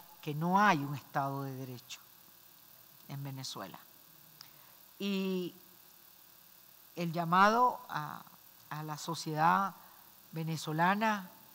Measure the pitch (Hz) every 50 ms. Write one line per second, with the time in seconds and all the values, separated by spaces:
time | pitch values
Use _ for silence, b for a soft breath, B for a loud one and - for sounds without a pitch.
0 | - - - - - 160 147 147 160 175 180 196 208 208 185 151 139 139 147 135
1 | - - - 151 139 139 139 139 139 135 131 131 135 127 127 120 - - - -
2 | - - - - - - - - - - - - - - - - - - - -
3 | - - 143 139 139 139 135 135 135 - - 123 104 90 73 - - - - -
4 | - - - - - - B B B B B B B B B B B - - -
5 | 202 202 202 190 190 190 190 185 180 170 - - - - - - - - - -
6 | - - - - - - - - - - - - - - - - - - - -
7 | 175 170 156 170 170 165 170 185 196 208 220 233 247 247 - - - - - 151
8 | 151 147 - - - - - - - - - - - - 143 151 156 156 151 147
9 | - - 165 151 - 160 156 151 156 170 180 185 196 190 175 B B B B B
10 | B B B B - - - 160 165 160 160 147 - - 151 156 170 180 196 208
11 | 226 220 214 202 185 180 - - - - -